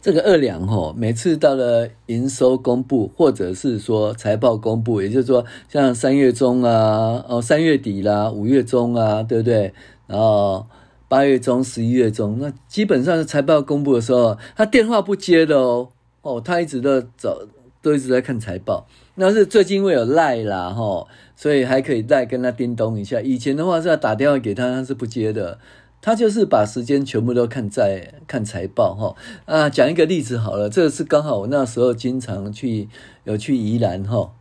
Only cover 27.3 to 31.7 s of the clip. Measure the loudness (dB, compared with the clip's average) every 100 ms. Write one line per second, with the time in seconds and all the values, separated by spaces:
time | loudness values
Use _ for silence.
27.3 | 0 -2 -4 -6 -2 -2 -2 -10 -20 -10
28.3 | -8 -8 -8 -8 -2 -2 -2 -8 -8 -20
29.3 | -20 -4 0 0 2 2 2 0 0 -2
30.3 | -4 -4 -2 -2 2 2 0 0 0 0
31.3 | -4 -2 -2 -2